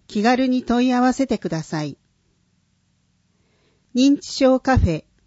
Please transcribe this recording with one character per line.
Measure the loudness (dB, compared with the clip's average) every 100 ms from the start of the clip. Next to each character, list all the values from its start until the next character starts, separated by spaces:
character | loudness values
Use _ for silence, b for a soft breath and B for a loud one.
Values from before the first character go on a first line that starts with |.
| -10
気 | -2
軽 | 0 2 0
に | -2
問 | -2 0 0
い |
合 | 2
わ | 0
せ | 0 -2
て | -4
く | -6
だ | -8
さ | -8 -8
い。 | -8 -12 _ _ _ _ _ _ _ _ _ _ _ _ _ _ _ _ _ _ _
認 | 0 2 2
知 | -4
症 | 0 2 2
カ | 2 2
フ | 2
ェ、 | -2 -8 _